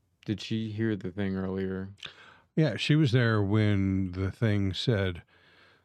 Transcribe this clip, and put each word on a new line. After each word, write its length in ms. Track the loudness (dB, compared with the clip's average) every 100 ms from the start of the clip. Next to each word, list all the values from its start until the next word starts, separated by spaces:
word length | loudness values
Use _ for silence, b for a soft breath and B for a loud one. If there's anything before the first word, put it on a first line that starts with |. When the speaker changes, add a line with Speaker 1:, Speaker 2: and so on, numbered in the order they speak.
| _ _
Speaker 1:
Did 160 | -6 -6
she 300 | -4 -6 -4
hear 240 | -2 -2
the 160 | -2 -6
thing 260 | -4 -4 -2
earlier? 520 | -4 -4 -4 -6 -10 -14 B B B B B
Speaker 2:
Yeah, 220 | 0 0 0
she 180 | 2 4
was 160 | 4
there 300 | 4 4 2
when 720 | 2 4 4 4 2 0 -2
the 180 | -4 -4
thing 420 | -2 0 2 0
said, 500 | -2 0 0 0 -6 -14 b b b b b